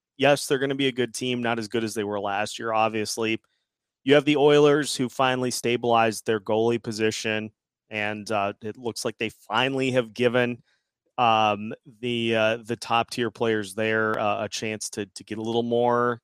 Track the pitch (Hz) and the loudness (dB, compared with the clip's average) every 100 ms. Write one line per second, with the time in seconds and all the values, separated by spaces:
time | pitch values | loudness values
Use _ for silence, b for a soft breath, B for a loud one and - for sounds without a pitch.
0 | _ - 135 143 - 147 139 139 135 123 | _ 2 4 4 2 0 0 0 0 0
1 | 120 - 127 123 120 117 104 117 110 110 | -2 -2 -4 -2 -2 -2 -2 -2 -2 -2
2 | 101 104 101 101 107 - 117 110 110 110 | -4 -4 -2 -2 -4 -6 -2 0 0 0
3 | 104 - 113 110 _ _ _ _ _ _ | -4 -2 -2 -2 _ _ _ _ _ _
4 | 131 147 139 143 147 147 147 143 135 - | 4 4 4 4 6 8 6 4 0 -2
5 | 123 - 131 127 127 - 120 120 120 113 | -4 0 0 2 -2 -2 -2 0 2 4
6 | 113 104 - 110 95 110 117 120 120 107 | 4 0 -2 -2 0 0 2 0 -4 -2
7 | 110 - 113 107 107 - _ _ _ 110 | -2 0 -4 -4 -6 -14 _ _ _ -6
8 | 104 107 101 107 101 104 110 117 120 104 | -4 -6 -4 -2 -2 -6 -12 -8 -8 -6
9 | 120 - 110 - - 107 131 135 131 127 | -6 -4 -6 -8 -4 0 0 0 0 0
10 | 113 104 123 123 120 120 _ _ _ _ | -2 0 2 2 0 -4 _ _ _ _
11 | _ - 117 110 107 104 107 110 147 107 | _ 0 2 4 2 0 -6 -12 -18 -10
12 | 123 117 113 113 110 120 110 117 - 117 | -6 -4 0 2 0 0 -6 -8 -2 0
13 | 117 - 117 - 117 110 95 98 110 110 | 0 -4 -4 -2 -2 -2 -4 -4 -2 0
14 | 110 110 107 104 104 - 110 107 - - | 0 -2 -2 -2 -6 -6 -8 -8 -8 -8
15 | 101 - - 110 113 117 117 120 120 120 | -10 -12 -12 -8 -2 -2 0 2 2 2
16 | 120 117 | 0 -2